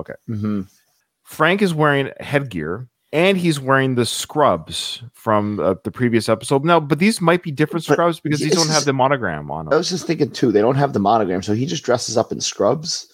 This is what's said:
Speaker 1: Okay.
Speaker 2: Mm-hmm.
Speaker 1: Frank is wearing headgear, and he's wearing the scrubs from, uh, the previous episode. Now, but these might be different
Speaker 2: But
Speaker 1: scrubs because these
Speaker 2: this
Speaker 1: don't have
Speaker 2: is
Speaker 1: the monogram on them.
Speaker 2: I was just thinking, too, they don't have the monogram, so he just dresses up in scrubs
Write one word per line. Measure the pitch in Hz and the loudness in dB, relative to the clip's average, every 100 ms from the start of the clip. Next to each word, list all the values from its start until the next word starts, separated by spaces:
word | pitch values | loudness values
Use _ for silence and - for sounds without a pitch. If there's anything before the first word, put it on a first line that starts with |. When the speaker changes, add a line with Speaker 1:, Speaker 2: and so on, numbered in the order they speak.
Speaker 1:
Okay. | - - - | -16 -14 -10
Speaker 2:
Mm-hmm. | 107 107 101 95 _ _ _ _ _ | -6 -4 -4 -6 _ _ _ _ _
Speaker 1:
Frank | - - 156 196 | -20 0 0 2
is | 196 | 0
wearing | 156 151 139 135 - | 2 2 2 -2 -8
headgear, | - 143 139 90 76 98 127 _ _ | -2 -2 -2 -6 -6 -8 -10 _ _
and | 147 185 190 | 0 2 2
he's | 175 143 | 0 0
wearing | 131 135 131 | 2 2 2
the | 123 113 | 0 0
scrubs | - - 151 131 85 - 82 - - 117 | -4 -6 2 2 2 -2 -8 -8 -10 -16
from, | - 117 107 104 101 | -8 0 0 0 0
uh, | 80 92 | 0 -2
the | 110 | -6
previous | - 123 113 107 | -2 0 2 0
episode. | 110 - 139 | -2 0 0
Now, | 156 165 | 4 2
but | 143 139 | 2 2
these | 202 - | 2 2
might | 165 175 | 2 2
be | 175 | 0
different | 135 151 170 - | -2 -2 -2 0
Speaker 2:
But | |
Speaker 1:
scrubs | - 170 160 | 2 2 0
because | 147 147 | -4 -2
these | 151 | 0
Speaker 2:
this | 175 | 0
Speaker 1:
don't | 156 | 2
have | 156 | 0
Speaker 2:
is | |
Speaker 1:
the | 139 | 0
monogram | 135 131 139 104 76 73 | 2 2 2 -2 -4 -6
on | 78 80 | -8 -2
them. | |
Speaker 2:
I | 151 | 0
was | 170 | 0
just | 180 - | -6 -4
thinking, | 160 131 | -2 -2
too, | - 131 | 0 2
they | 104 | 4
don't | 113 127 | 4 4
have | 143 | 2
the | 107 | 2
monogram, | 101 113 95 92 | 2 2 2 -2
so | 95 | -2
he | 107 135 | -2 -2
just | 165 | -4
dresses | - 107 - 113 | -2 -2 0 -2
up | - | -2
in | - | -4
scrubs | - - 104 147 160 - - | -6 0 0 0 -4 -8 -10